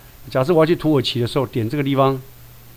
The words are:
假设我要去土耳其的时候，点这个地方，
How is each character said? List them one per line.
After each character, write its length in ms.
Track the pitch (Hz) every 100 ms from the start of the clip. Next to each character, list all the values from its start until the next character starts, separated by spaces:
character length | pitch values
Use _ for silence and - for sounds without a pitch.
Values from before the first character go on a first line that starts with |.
| - - 117
假 140 | 131
设 100 | 135
我 60 | 160
要 60 | 160
去 100 | 170
土 160 | 156
耳 100 | 143
其 160 | - 120
的 80 | 117
时 120 | 143
候， 80 | 120
点 220 | 127 110
这 80 | 147
个 60 |
地 140 | 139 135
方， 240 | 135 135 - - - - -